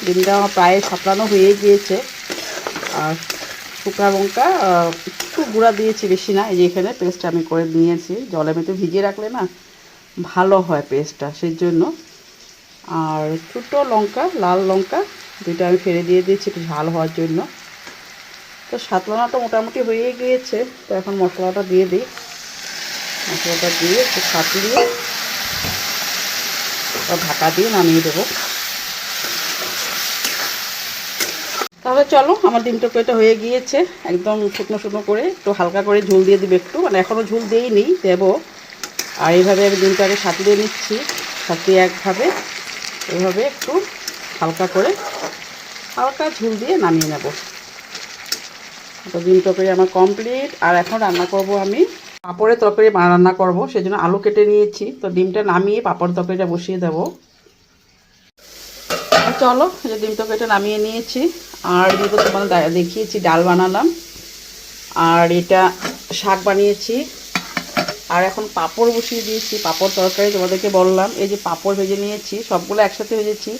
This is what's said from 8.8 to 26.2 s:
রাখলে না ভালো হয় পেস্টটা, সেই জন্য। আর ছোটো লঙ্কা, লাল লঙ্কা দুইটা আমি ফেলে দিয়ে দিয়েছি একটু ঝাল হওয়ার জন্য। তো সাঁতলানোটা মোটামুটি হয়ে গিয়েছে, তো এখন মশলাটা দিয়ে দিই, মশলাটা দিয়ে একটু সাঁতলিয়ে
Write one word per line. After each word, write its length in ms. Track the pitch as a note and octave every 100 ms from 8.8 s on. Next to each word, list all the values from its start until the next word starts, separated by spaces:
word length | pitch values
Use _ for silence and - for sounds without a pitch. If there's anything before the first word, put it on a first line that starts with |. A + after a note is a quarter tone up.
| F3+ F3+ G3+
রাখলে 200 | G3 G#3+
না 140 | B3 F#3 - - - - - - -
ভালো 400 | E3+ F#3+ F#3+ G3 F3
হয় 160 | D3+ C#3
পেস্টটা, 380 | C3+ D#3 - C#3+
সেই 200 | D3+ F3 D#3+
জন্য। 200 | F3 E3+ A3+ E4 - - - - - - _ - - D#3+
আর 220 | D#3+ D#3 D#3 D#3+ E3
ছোটো 300 | A#3+ A#3 C#4+ C#4
লঙ্কা, 320 | G#3+ G#3 B3 E4+ E4+
লাল 160 | F3+ F#3 F#3+
লঙ্কা 320 | F#3+ F#3+ D#4+ G4+ - - -
দুইটা 220 | - E3+ F3+
আমি 120 | F#3
ফেলে 240 | F#3+ E3+
দিয়ে 180 | F3 F#3
দিয়েছি 240 | F#3 G3 G3+
একটু 140 | F3+ E3
ঝাল 180 | D3+ D#3+
হওয়ার 180 | E3 D#3+ E3
জন্য। 200 | E3 D#3+ - - - - - - - - - - - - -
তো 100 | A#3+ -
সাঁতলানোটা 500 | A3 - G#3+ A#3+ B3+
মোটামুটি 400 | A#3 A3 A3+ C4
হয়ে 280 | A#3 A3+ B3 A#3+
গিয়েছে, 380 | B3+ B3+ - G#3+ B3+ -
তো 80 | - F#3+
এখন 180 | F#3+ G3
মশলাটা 460 | F3+ F3+ F#3 F#3+
দিয়ে 220 | F#3 F#3 F#3
দিই, 200 | F3+ B3+ - - - - - - - - - - - -
মশলাটা 440 | - E3+ E3+ F3 E3+
দিয়ে 200 | E3+ G#3
একটু 180 | B3+ F3+ -
সাঁতলিয়ে 520 | E3+ D#3+ F#3+ G3+ B3 A#4+ - - - - - - - - - - - - -